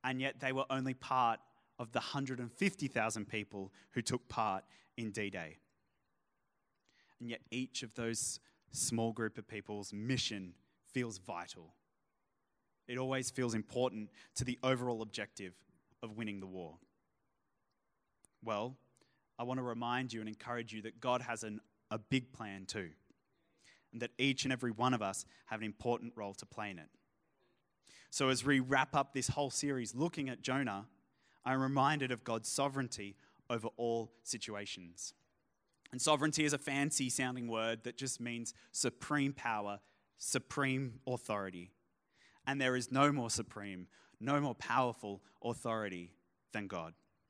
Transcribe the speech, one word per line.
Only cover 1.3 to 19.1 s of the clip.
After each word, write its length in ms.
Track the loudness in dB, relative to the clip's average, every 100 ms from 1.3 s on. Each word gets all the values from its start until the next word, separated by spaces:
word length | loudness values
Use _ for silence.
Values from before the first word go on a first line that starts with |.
| 2 -4 _ _ _
of 120 | -2
the 60 | -2
hundred 400 | 0 -2 -2 -4
and 120 | -6
fifty 360 | 2 2 2 -2
thousand 400 | 2 2 0 -2
people 460 | -4 -4 -8 -10 -12 -6
who 100 | -4
took 260 | 0 -2 -2
part 340 | 0 2 0 -4 -20 _ -6
in 140 | -6
D-Day. 480 | -2 -4 -4 -8 -12 _ _ _ _ _ _ _ _ _ _ _ _ _ _ _ _
And 80 | -8
yet 140 | -8 -6
each 320 | -4 -4 -6
of 140 | -8 -4
those 440 | -2 0 -2 -4 _ _ _
small 420 | -2 0 2 2
group 260 | 0 -2 -4
of 80 | -10
people's 460 | -10 -6 -6 -6
mission 600 | -6 0 2 0 -2 -8 -14 _ _ -6
feels 260 | -2 -2 -4
vital. 560 | -8 -8 -8 -12 -16 _ _ _ _ _ _ _ _ _ _ _ -6
It 120 | -2
always 320 | 0 0 0
feels 240 | 0 2 2
important 540 | 0 2 2 0 -8 -12 -10 -4
to 80 |
the 160 | -2 2
overall 400 | 4 4 2 -2
objective 520 | -4 -4 -6 -6 -10 -12 _ _ _ _
of 140 | -10 -6
winning 220 | -4 -4
the 60 | -6
war. 300 | -8 -10 -12 _ _ _ _ _ _ _ _ _ _ _ _ _ _ -20 _
Well, 340 | -2 0 0 -6 _ _ _